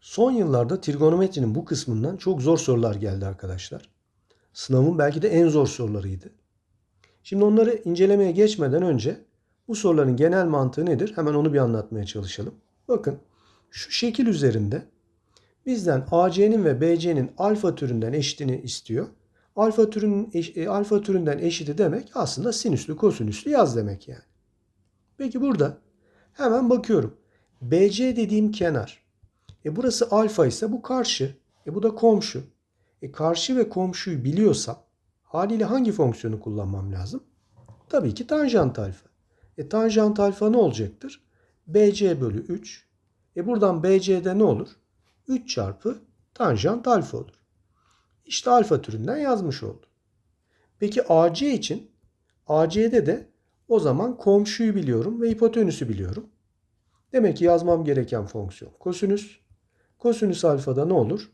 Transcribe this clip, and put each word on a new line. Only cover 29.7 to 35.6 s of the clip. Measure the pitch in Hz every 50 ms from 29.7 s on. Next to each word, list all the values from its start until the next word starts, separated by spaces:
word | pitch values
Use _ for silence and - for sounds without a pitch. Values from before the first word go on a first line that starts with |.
| 151
burası | 180 254 262 233 - 240 -
alfa | 202 214 220 214 214 - 160
ise | 127 - - - 220 220
bu | 247 -
karşı. | - 254 254 240 - - - 135 135 135 _ _ _ _ _ _
E, | - 156
bu | 202 190
da | 226 214
komşu. | - - 233 220 202 208 - - 131 135 - _ _ _ _ _ _ _ _ _ _ -
E, | 135 135
karşı | - 151 160 170 165 - - 262
ve | 254 226 220
komşuyu | - 185 185 185 175 - - 190 170 143 117
biliyorsam | 131 147 185 214 208 147 - - - 117 - _ _ _ _ _ _ _ _ _
haliyle | _ - 156 185 202 226 226